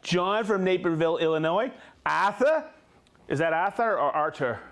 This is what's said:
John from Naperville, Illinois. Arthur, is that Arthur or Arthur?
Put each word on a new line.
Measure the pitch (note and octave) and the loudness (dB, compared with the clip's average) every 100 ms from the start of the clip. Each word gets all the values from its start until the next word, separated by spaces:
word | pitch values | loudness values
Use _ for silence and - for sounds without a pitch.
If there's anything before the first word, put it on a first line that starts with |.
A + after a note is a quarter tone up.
John | - F3 F3+ G#3+ | -2 0 0 0
from | G#3+ G3+ | 0 0
Naperville, | F#3 F#3 F3+ D#3+ E3 D#3+ | 2 0 0 0 0 2
Illinois. | D#3+ D#3+ D#3+ F3 B3+ - - - | 0 0 0 0 -2 -6 -20 -8
Arthur, | - D#3 F#3+ - C4 D#4 D4 - _ _ _ _ - | -2 0 0 2 2 2 -2 -18 _ _ _ _ -6
is | C#3 | -2
that | E3 | 0
Arthur | D#3+ F#3+ - A#3 G3 | 0 -2 0 0 2
or | C#3+ | 0
Arthur? | D#3 D3+ D3+ C3+ A2 - | 0 -2 -2 -4 -4 -10